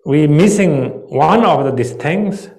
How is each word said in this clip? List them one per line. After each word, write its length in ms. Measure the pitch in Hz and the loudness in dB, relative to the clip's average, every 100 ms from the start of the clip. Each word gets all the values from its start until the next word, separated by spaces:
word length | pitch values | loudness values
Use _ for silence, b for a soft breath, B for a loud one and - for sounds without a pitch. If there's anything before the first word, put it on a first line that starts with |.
| - | -2
we 220 | 147 151 | 0 2
missing 640 | 151 214 208 180 139 123 - - | 4 4 2 0 0 -4 -8 -6
one 380 | 131 156 220 208 | 0 2 2 2
of 180 | 143 | 2
the, 80 | 135 | 0
these 220 | 123 113 | -2 -4
things, 560 | - 147 196 208 - - | -4 -4 -2 -4 -6 -12